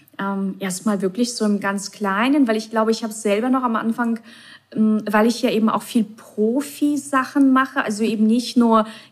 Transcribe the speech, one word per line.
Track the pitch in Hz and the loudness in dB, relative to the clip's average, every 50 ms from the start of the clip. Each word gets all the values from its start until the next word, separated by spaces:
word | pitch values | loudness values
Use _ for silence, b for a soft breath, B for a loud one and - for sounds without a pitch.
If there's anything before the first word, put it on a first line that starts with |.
| B B _ - | B B _ -8
Ähm, | 196 196 196 196 196 190 190 - | -6 -6 -4 -4 -4 -6 -6 -6
erstmal | 196 190 180 - - 220 208 190 208 | -8 -8 -8 -4 -2 -2 -2 0 -2
wirklich | 190 185 - 247 233 - | -4 -2 -2 -2 -2 -2
so | - 214 | -2 0
im | 214 208 196 | 0 0 0
ganz | 208 202 196 202 196 - | -2 -4 -4 -4 -8 -10
Kleinen, | - - 208 196 190 202 226 262 285 302 269 | -10 -6 -4 -2 0 0 2 2 4 4 4
weil | 226 220 | 2 2
ich | 220 220 - | 0 -2 -2
glaube, | - 220 214 220 226 | -2 0 0 2 0
ich | 220 - | -2 -4
habe | 226 214 | -8 -8
selber | - - 214 202 208 220 262 | -4 -2 0 0 0 2 0
noch | 254 269 254 | 0 0 0
am | 247 226 | 0 -2
Anfang, | 220 - 226 226 247 240 233 233 220 B B B B B B B B B _ - | -2 -2 -2 -2 -2 -2 -2 -2 -4 B B B B B B B B B _ -2
ähm, | - 220 214 214 214 208 214 | 0 2 2 2 0 0 0
weil | 208 214 214 | 2 2 4
ich | 233 226 - - | 2 2 0 -2
ja | 233 | 0
eben | 196 220 214 220 | 0 2 2 0
auch | - 202 - | 0 -2 -4
viel | - - 240 214 | -2 -2 -2 -2
Profi-Sachen | - - - - - - - 214 220 233 277 285 - - - 302 294 294 285 277 - - 262 262 262 - 285 277 269 262 | -2 -4 -12 -20 -12 -4 -2 0 0 0 0 -2 -4 -4 -2 -2 0 0 -2 -4 -2 -2 -2 -2 0 2 4 4 6 6
mache, | 262 277 277 - 277 - | 4 2 0 -2 -4 -4
also | - 214 202 226 | -4 -4 -2 -2
eben | 214 214 214 220 | -2 0 2 2
nicht | 220 226 247 240 - - | 2 2 2 0 0 2
nur | 247 233 233 226 220 214 220 B B B B | 2 4 4 4 4 2 0 B B B B